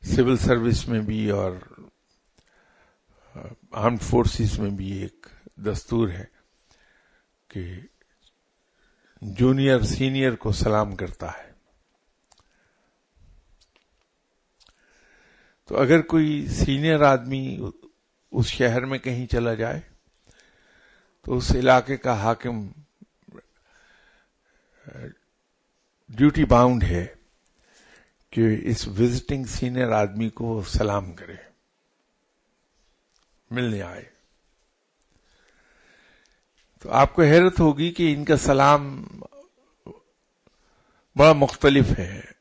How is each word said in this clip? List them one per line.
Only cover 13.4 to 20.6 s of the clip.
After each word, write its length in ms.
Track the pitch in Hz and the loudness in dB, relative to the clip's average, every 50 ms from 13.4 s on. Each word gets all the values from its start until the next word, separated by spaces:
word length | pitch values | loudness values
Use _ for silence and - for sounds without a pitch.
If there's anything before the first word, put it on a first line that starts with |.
| _ _ _ _ _ _ _ _ _ _ _ _ _ _ _ _ _ _ _ _ _ _ _ _ _ _ _ _ _ _ _ _ _ _ _ _ _ _ _ _ _ _ _ _ _ | _ _ _ _ _ _ _ _ _ _ _ _ _ _ _ _ _ _ _ _ _ _ _ _ _ _ _ _ _ _ _ _ _ _ _ _ _ _ _ _ _ _ _ _ _
तो 80 | - - | -6 -2
अगर 260 | - 139 123 165 165 | 0 4 4 4 4
कोई 460 | 156 - 165 160 156 151 151 147 143 - | 4 2 0 0 2 0 -2 -4 -6 -8
senior 540 | - - - - 135 139 151 160 160 147 147 | -2 -2 -2 0 0 -2 0 0 2 4 4
आदमी 540 | 139 135 127 120 127 135 135 135 131 - | 4 4 2 0 -6 -8 -6 -6 -8 -8
उ-, 300 | - - 98 - - - - _ _ _ _ _ _ _ _ | -10 -10 -12 -14 -16 -20 -20 _ _ _ _ _ _ _ _
उस 160 | - - 113 | -4 -2 -2
शहर 380 | - - - 139 120 113 127 123 | -2 0 0 0 0 0 -2 -4
में 140 | 135 135 127 | -4 -8 -8
कहीं 280 | - 131 123 120 127 | -6 -8 -8 -8 -6
चला 280 | 113 - 120 120 117 113 | -4 -4 -2 -2 -2 -4
जाए, 240 | 107 113 117 143 160 - _ _ _ _ _ _ _ _ _ _ _ _ _ _ _ | -4 -6 -6 -6 -10 -12 _ _ _ _ _ _ _ _ _ _ _ _ _ _ _